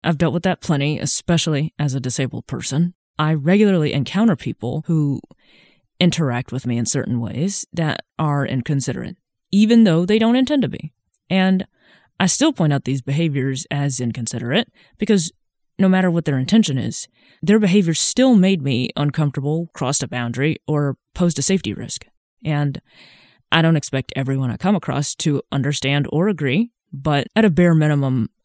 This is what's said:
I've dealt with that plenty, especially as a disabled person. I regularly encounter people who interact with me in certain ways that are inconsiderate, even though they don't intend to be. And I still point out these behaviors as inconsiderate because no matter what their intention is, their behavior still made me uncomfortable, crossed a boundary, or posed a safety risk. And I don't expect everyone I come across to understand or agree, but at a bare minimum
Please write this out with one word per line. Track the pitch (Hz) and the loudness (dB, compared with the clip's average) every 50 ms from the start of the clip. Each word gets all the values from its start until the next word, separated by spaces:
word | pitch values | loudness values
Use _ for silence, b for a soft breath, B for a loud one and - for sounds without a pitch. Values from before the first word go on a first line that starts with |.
| - | -2
I've | - 170 143 | -2 0 0
dealt | 170 160 117 | 0 0 0
with | - | -2
that | - 185 180 - | -2 -2 -4 -4
plenty, | - - 165 139 139 147 151 - | -2 -2 -2 0 0 -2 -2 -4
especially | - 139 - - - - 175 160 - 170 156 143 151 160 _ _ | -4 -4 -6 -6 -2 0 0 0 0 0 -2 -2 -2 -4 _ _
as | 147 143 127 | -4 -2 -2
a | 135 | -4
disabled | 127 135 - - 135 127 - 117 113 - | -4 -4 -4 -4 -4 -6 -6 -10 -10 -10
person. | - - - - 135 131 170 175 - _ _ _ _ - | -10 -10 -8 -4 0 0 0 0 -2 _ _ _ _ -4
I | 151 151 160 | 0 0 0
regularly | 151 135 156 185 208 214 208 190 175 151 147 - | 0 2 2 4 4 4 4 4 2 0 0 0
encounter | 143 131 - - 185 220 233 185 | -2 -4 -2 -2 2 2 2 2
people | - - - - _ - 117 127 156 156 - | 0 -4 -10 -10 _ -8 -6 -6 -6 -4 -2
who | 170 156 151 143 139 - - _ - b b b b b b b b b b b _ _ | 0 0 0 0 -2 -4 -8 _ -20 b b b b b b b b b b b _ _
interact | 180 175 - - 165 135 120 120 127 - | 2 2 2 2 -2 -2 -2 -4 -6 -6
with | - 131 - | -10 -8 -4
me | 123 120 117 | -4 -2 -2
in | 117 - | -2 -2
certain | - 139 - - 120 120 | -2 -4 -2 -2 -4 -4
ways | 120 - - - 156 196 196 - - _ | -4 -6 -4 -4 -4 -4 -4 -6 -10 _
that | - 170 165 156 - - - _ _ - | -6 -4 -2 -2 -2 -4 -8 _ _ -4
are | 156 151 143 143 139 | -2 0 0 0 0
inconsiderate, | - - 131 120 - 151 139 127 - - - - - - _ _ _ _ _ _ _ | 0 -2 -4 -2 -2 -2 -2 -2 -4 -6 -6 -8 -12 -14 _ _ _ _ _ _ _
even | - 196 214 214 233 233 226 | 2 4 4 6 8 6 8
though | 202 160 160 180 | 6 6 2 2
they | 180 208 220 | 2 2 2
don't | 220 226 233 | 4 2 2
intend | 254 262 247 302 285 233 | 2 2 2 2 0 0
to | 143 | -2
be. | - - - 160 _ _ _ _ _ _ _ _ | -4 -8 -12 -12 _ _ _ _ _ _ _ _
And | 185 190 185 190 190 185 - _ b b b b b b b b b _ | 0 2 2 2 2 0 -2 _ b b b b b b b b b _
I | 196 | 0
still | 185 - - 277 320 | 0 2 4 2 2
point | 285 - 175 151 143 | 2 2 0 2 2
out | 139 - | 0 0
these | - 135 139 123 | -2 -4 -4 -4
behaviors | - 139 151 170 160 139 139 127 135 135 135 165 _ | -4 -2 0 0 0 0 -2 -2 -2 -4 -4 -6 _
as | - 143 143 143 131 - | -4 -2 -2 -2 -2 -2
inconsiderate | 123 120 117 - 113 110 - 120 120 120 135 - - _ b b b b b b | -4 -4 -4 -4 -6 -6 -6 -6 -4 -2 -2 -2 -2 _ b b b b b b
because | 214 - 214 196 160 165 _ _ _ _ _ _ _ _ _ - | 0 2 2 2 2 -2 _ _ _ _ _ _ _ _ _ 0
no | 190 190 | 2 4
matter | 185 185 185 185 | 4 4 2 2
what | 165 170 160 | 0 0 -2
their | - 139 131 | -2 -2 -2
intention | 131 123 - 226 214 - 139 131 | 0 2 4 4 4 4 0 -4
is, | - 113 - - - _ b b b b b b b | -4 -4 -6 -8 -12 _ b b b b b b b
their | 160 208 220 | 4 4 4
behavior | 214 190 175 214 190 165 160 | 4 4 4 4 4 2 0
still | - - - - - 254 262 247 | 0 -2 -2 2 2 4 6 6
made | 202 180 190 196 170 135 | 6 4 4 2 0 0
me | 139 131 113 127 - - | -2 -2 -2 -2 -4 -4
uncomfortable, | - 147 147 - - 156 147 135 - 135 143 151 165 170 165 _ | -2 -2 -2 0 0 -2 -2 -2 -4 -4 -2 -4 -4 -4 -6 _
crossed | - 135 127 139 - | -6 -4 -2 -2 -2
a | 135 - | -4 -4
boundary, | - 123 120 117 117 123 135 156 156 - _ - | -6 -6 -4 -4 -4 -2 0 -2 -2 -2 _ -4
or | 151 147 147 143 131 _ _ _ _ | -2 0 0 -2 -4 _ _ _ _
posed | - 175 175 160 - | 0 0 0 0 0
a | 139 | -2
safety | - 190 190 - - | 0 0 -2 -2 -4
risk. | 101 - - - - - - _ _ _ _ _ _ _ - | -8 -8 -8 -10 -12 -12 -14 _ _ _ _ _ _ _ -6
And | 160 151 147 147 143 139 - b b b b b b b b b b b b b _ | -4 -2 0 0 -2 -4 -6 b b b b b b b b b b b b b _
I | - 165 | 0 2
don't | 165 165 165 151 | 4 4 2 2
expect | - - - 135 131 - - | 0 -2 -6 -6 -6 -6 -6
everyone | - 135 127 135 135 135 123 | -6 -4 -2 -2 -2 -2 -4
I | 117 - | -4 -2
come | - 185 208 | 0 0 0
across | 175 - - 131 139 147 - - _ | 0 -2 -4 -4 -4 -4 -4 -6 _
to | - 160 147 139 - _ | -2 -2 -2 -2 -4 _
understand | - 139 135 139 147 - - 135 139 143 143 - | -4 -2 -2 -2 -4 -2 -2 -2 0 0 -2 0
or | - 151 175 214 | 0 0 0 0
agree, | 208 151 151 135 123 175 233 240 _ _ _ _ | -2 -2 -2 0 0 0 0 -2 _ _ _ _
but | - 139 135 156 147 143 - - _ | -16 -6 -4 -2 0 0 -2 -2 _
at | 214 220 | 2 4
a | 214 | 4
bare | 156 143 180 175 165 | 4 4 4 4 6
minimum | 156 151 151 151 143 139 135 131 127 113 - _ _ | 4 4 2 2 0 0 0 0 0 -2 -4 _ _